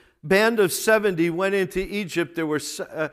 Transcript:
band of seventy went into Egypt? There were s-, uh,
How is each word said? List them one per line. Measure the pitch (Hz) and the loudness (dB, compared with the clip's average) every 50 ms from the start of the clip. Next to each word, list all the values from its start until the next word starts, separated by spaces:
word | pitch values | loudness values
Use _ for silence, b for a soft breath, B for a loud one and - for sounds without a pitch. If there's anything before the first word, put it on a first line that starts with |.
| b b b b | b b b b
band | b 156 190 202 220 226 233 214 | b 2 4 4 4 4 4 4
of | 196 175 | 2 2
seventy | - - - 220 220 220 208 208 180 160 170 170 | 2 0 2 4 4 4 4 0 0 2 0 0
went | 165 175 190 196 196 | 0 -2 -2 0 0
into | 196 185 - - 185 | 0 -2 -2 -2 -6
Egypt? | 196 190 202 208 208 151 - 170 165 - - | -6 -4 -6 -6 -6 -4 -4 -4 -4 -4 -4
There | 165 160 | -4 -2
were | 151 151 | -2 -2
s-, | 143 - - - - | -4 -4 -6 -10 -10
uh, | 185 - - 156 156 143 | -10 -10 -6 -6 -6 -6